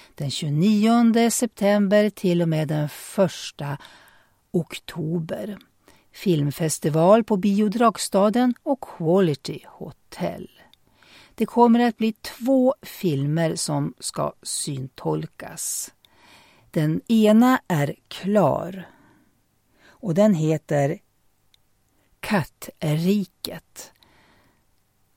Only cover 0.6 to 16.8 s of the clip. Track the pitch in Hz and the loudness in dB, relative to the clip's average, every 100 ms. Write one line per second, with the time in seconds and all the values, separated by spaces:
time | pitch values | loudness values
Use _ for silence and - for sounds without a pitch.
0.6 | 196 208 220 233 233 226 233 - 240 - | 2 2 4 4 4 4 2 0 -4 -2
1.6 | 202 208 202 208 208 - 185 175 165 156 | 2 2 4 4 2 0 0 2 2 0
2.6 | 151 151 147 - - - 185 - - - | -2 -2 -4 -8 -8 -2 -2 -2 -14 -12
3.6 | 143 143 - - _ _ _ _ _ 180 | -10 -10 -12 -20 _ _ _ _ _ -6
4.6 | 156 - - 170 156 175 160 - 208 196 | -6 -10 -14 -10 -6 -4 -6 -8 -10 -12
5.6 | _ _ _ _ _ - 208 160 143 - | _ _ _ _ _ -6 0 0 0 -2
6.6 | 165 - 160 156 170 220 220 208 202 196 | -4 -4 -2 2 4 4 4 0 0 0
7.6 | 214 226 233 - - 196 208 226 254 - | 0 2 0 0 -2 0 2 2 0 -2
8.6 | - 277 - - 160 185 180 143 - 151 | -4 -6 -6 -6 0 2 2 0 -6 -12
9.6 | - - - - _ - 180 - - _ | -14 -18 -18 -18 _ -8 -8 -8 -16 _
10.6 | - _ _ _ _ - - - 220 - | -20 _ _ _ _ -20 -14 -6 -2 4
11.6 | 240 233 240 - 220 - - - 240 269 | 6 6 2 0 -4 -4 -12 -6 0 2
12.6 | 254 - - - 185 139 143 156 165 - | 2 0 -6 -6 -2 0 0 0 -2 -2
13.6 | - 147 151 - - - 147 - - - | -4 -4 -4 -8 -10 -6 -6 -8 -10 -8
14.6 | - 139 131 - 165 156 156 - - 165 | -8 -8 -10 -8 -6 -6 -6 -14 -16 -12
15.6 | - - - _ _ _ _ - _ _ | -10 -8 -10 _ _ _ _ -20 _ _
16.6 | _ 175 | _ -2